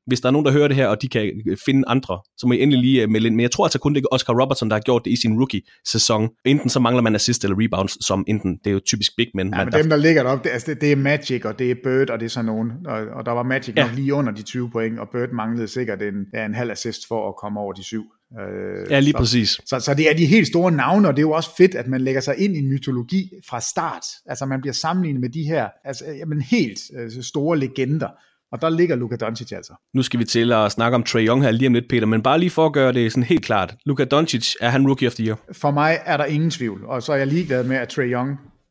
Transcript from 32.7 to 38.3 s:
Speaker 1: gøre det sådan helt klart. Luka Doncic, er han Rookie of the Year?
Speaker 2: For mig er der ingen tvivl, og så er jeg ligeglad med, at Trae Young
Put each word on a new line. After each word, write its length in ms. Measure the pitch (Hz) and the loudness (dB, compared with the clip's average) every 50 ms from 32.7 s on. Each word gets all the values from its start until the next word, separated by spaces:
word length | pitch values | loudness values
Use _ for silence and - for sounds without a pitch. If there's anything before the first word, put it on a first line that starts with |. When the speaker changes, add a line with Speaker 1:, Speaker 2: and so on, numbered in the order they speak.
| 143 | 4
Speaker 1:
gøre 200 | 147 135 127 120 | 4 2 4 4
det 180 | 123 117 113 | 2 0 2
sådan 120 | - 135 120 | 2 0 2
helt 220 | - 175 156 - | 2 2 0 2
klart. 300 | - 113 101 92 90 - - _ | 0 0 0 0 -2 -6 -8 _
Luka 180 | 143 139 139 135 | -4 0 0 0
Doncic, 500 | 127 139 147 165 160 - 117 - - - - | 2 2 2 2 2 -2 -2 -2 -4 -4 -2
er 80 | 113 120 | 0 0
han 180 | 123 135 135 | 2 4 4
Rookie 200 | 135 135 127 127 | 4 2 2 0
of 60 | 120 - | -2 0
the 120 | - 110 | -2 -2
Year? 140 | 110 107 - - - 180 | -2 -2 -4 -8 -18 -12
Speaker 2:
For 180 | - - 147 | -4 -2 0
mig 260 | 143 147 151 156 165 160 - | 0 2 2 2 0 0 0
er 120 | 180 160 | -2 0
der 80 | 139 147 | 0 0
ingen 240 | 143 151 147 165 165 | -2 0 0 0 0
tvivl, 360 | - - 127 113 98 95 104 | -2 -2 -6 -6 -6 -8 -10
og 180 | 113 131 127 117 | -8 -8 -6 -2
så 100 | - 147 | -2 0
er 40 | |
jeg 100 | 135 135 | 0 0
ligeglad 360 | 139 147 175 180 143 131 127 120 | 0 0 -2 0 0 -2 -2 0
med, 120 | 127 131 | 0 -2
at 120 | 131 120 113 | -2 -4 -4
Trae 180 | - - 131 | -2 -2 -2
Young 300 | 123 123 123 123 139 | 0 0 -2 -2 -4